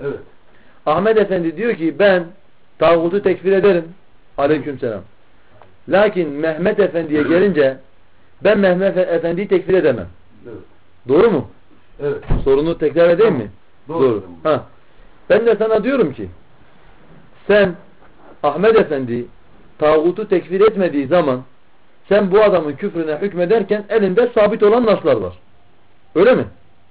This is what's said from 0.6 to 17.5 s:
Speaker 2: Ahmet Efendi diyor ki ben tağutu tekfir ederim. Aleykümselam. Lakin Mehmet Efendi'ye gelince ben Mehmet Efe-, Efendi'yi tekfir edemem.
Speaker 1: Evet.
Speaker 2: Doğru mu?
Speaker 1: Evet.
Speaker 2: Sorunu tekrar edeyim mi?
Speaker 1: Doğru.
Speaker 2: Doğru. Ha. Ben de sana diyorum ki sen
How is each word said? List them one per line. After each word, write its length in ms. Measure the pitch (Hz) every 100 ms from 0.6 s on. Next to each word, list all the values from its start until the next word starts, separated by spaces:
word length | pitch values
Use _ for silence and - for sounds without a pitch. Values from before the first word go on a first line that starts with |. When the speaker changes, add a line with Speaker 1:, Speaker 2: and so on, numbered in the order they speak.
| - - -
Speaker 2:
Ahmet 320 | 160 208 214
Efendi 400 | 196 185 165 156
diyor 180 | 233 190
ki 240 | 165 139
ben 260 | 202 180 170 - - - - -
tağutu 420 | 156 170 170 202
tekfir 280 | 196 175 180
ederim. 340 | 196 202 175 165 - - - - -
Aleykümselam. 640 | 143 151 143 131 123 101 90 - - - - - - - -
Lakin 400 | 180 214 185 156
Mehmet 500 | 139 160 156 190 208
Efendi'ye 440 | 190 170 160 151
gelince 540 | 139 170 202 170 135 131 - - - - - -
ben 160 | 185 214
Mehmet 380 | 196 175 190 180
Efe-, 180 | 175 165
Efendi'yi 320 | 170 170 208
tekfir 260 | 190 -
edemem. 340 | 185 151 117 90 - - - 123
Speaker 1:
Evet. 120 | 107 - - - - 120
Speaker 2:
Doğru 240 | 147 233
mu? 160 | 160 92 - - - - -
Speaker 1:
Evet. 200 | 143 143 - -
Speaker 2:
Sorunu 340 | 135 135 160 170
tekrar 320 | 151 151 170
edeyim 260 | 170 220 143
mi? 120 | 101 - - - -
Speaker 1:
Doğru. 140 | 165
Speaker 2:
Doğru. 220 | 131 104 92 85
Ha. 220 | 156 135 - - - - - - -
Ben 160 | 190 233
de 100 | 208
sana 280 | 220 220
diyorum 300 | 233 269 165
ki 160 | - 92 - - - - - - - - - - -
sen 260 | -